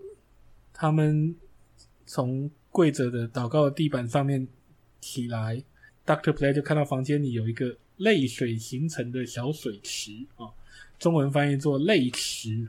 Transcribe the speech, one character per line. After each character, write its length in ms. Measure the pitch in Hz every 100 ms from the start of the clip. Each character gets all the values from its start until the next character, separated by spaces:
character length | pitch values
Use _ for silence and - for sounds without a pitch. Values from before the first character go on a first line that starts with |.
| - - _ _ - - _
他 200 | - 156
们 420 | 156 151 151 156 170 - - _ _ - _ -
从 420 | - 127 131 143 - _
跪 220 | 202 160
着 180 | 143 123
的 180 | 120 117
祷 200 | 127 117
告 160 | 151
的 60 | 143
地 180 | 135 151
板 200 | 135 120
上 160 | 143
面 220 | 139 135 131 - _ _ _ -
起 260 | - - 120
来 360 | 113 110 123 - _ - _
，Doctor 280 | - 151 160
Play 200 | 147 139
就 100 | 143
看 140 | 139 151
到 80 |
房 180 | 143 131
间 200 | 135 147
里 100 | 139
有 160 | 117 113
一 40 |
个 240 | 117 123 - _ -
泪 300 | 208 190 127
水 300 | - 123 113
形 320 | - 127 160
成 220 | 139 120
的 120 | 127
小 280 | 123 120 127
水 260 | 151 120 101
池 440 | - - 104 104 269 -
啊， 140 | 220 - - - - -
中 160 | 170
文 160 | 165 139
翻 220 | 143 143
译 40 | 139
作 220 | 147 139
泪 320 | 175 190 123
池 580 | - - - 113 113